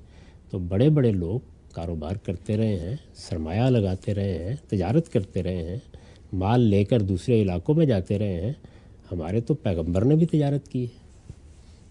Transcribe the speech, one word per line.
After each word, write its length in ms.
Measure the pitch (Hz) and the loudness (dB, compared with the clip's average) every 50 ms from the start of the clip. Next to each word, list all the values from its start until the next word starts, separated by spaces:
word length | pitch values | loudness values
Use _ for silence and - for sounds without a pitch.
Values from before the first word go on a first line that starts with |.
| - - - - - - - - - - | -12 -20 -20 -20 -20 -20 -20 -20 -14 -10
तो 80 | - 98 | -8 -6
बड़े-बड़े 540 | 90 85 92 95 123 156 156 151 131 117 104 | -4 -2 2 4 4 6 6 6 4 4 2
लोग 300 | 95 87 82 101 131 - - - - - - - | 0 0 -2 -4 -6 -6 -10 -18 -20 -20 -18 -12
कारोबार 440 | - 82 87 85 80 76 76 101 110 - | -10 -8 -6 -6 -6 -6 -6 -6 -6 -6
करते 300 | - 92 90 - - 107 | -8 -8 -6 -4 -4 -2
रहे 200 | 107 113 110 104 | 0 0 0 -2
हैं, 240 | 87 82 87 120 151 - - - | -2 -4 -6 -8 -10 -10 -14 -20
सरमाया 540 | - - - - 82 78 78 82 104 123 131 | -16 -10 -8 -6 -6 -4 -4 -2 0 2 2
लगाते 440 | 127 120 98 95 92 95 - - 104 | 4 2 2 0 -2 -4 -4 -4 -4
रहे 260 | 98 98 101 90 80 | -2 -2 -2 -4 -4
हैं, 220 | 82 101 127 - - - | -4 -6 -8 -8 -6 -4
तजारत 380 | - 98 87 90 123 160 165 - | -2 -2 0 2 2 0 0 0
करते 340 | - 120 92 - - 98 87 | -2 -4 -2 -2 -4 -6 -4
रहे 200 | 90 92 90 82 | -4 -4 -4 -6
हैं, 200 | 82 90 131 - - - - - - - - - - - | -6 -8 -10 -12 -14 -20 -20 -20 -20 -20 -20 -16 -8 -6
माल 260 | 92 92 98 117 127 | -2 0 2 4 4
लेकर 420 | 123 110 98 98 104 - 131 120 104 | 4 4 4 4 4 4 2 2 2
दूसरे 380 | 95 98 85 - - 123 110 | 2 -2 -2 0 2 2 2
इलाकों 340 | 104 95 87 87 - - 151 | 2 2 0 -2 0 0 2
में 120 | 160 165 | 2 4
जाते 320 | 139 117 95 90 - 104 98 | 2 2 2 0 -2 -2 -2
रहे 160 | 107 101 92 | -2 -2 -2
हैं। 220 | 85 85 113 151 - - - - - - - - - - - | -2 -4 -4 -6 -8 -12 -20 -20 -20 -20 -20 -20 -20 -14 -10
हमारे 300 | 98 85 78 78 92 117 | -8 -6 -4 -2 -2 -2
तो 140 | 120 - 151 | 0 0 -2
पैगंबर 500 | - - 104 90 82 80 80 85 92 101 | -2 -2 -2 -2 -2 0 0 0 2 2
ने 120 | 131 151 | 4 4
भी 100 | 156 175 | 4 2
तजारत 420 | 165 - 151 147 143 143 143 - - | 2 2 2 0 0 0 -2 -4 -6
की 140 | - 127 123 | -6 -6 -6
है। 220 | 120 - - - - - - - - - - - - - - - - - - - - | -6 -8 -14 -20 -20 -20 -20 -20 -20 -20 -20 -20 -20 -20 -20 -20 -20 -20 -20 -20 -18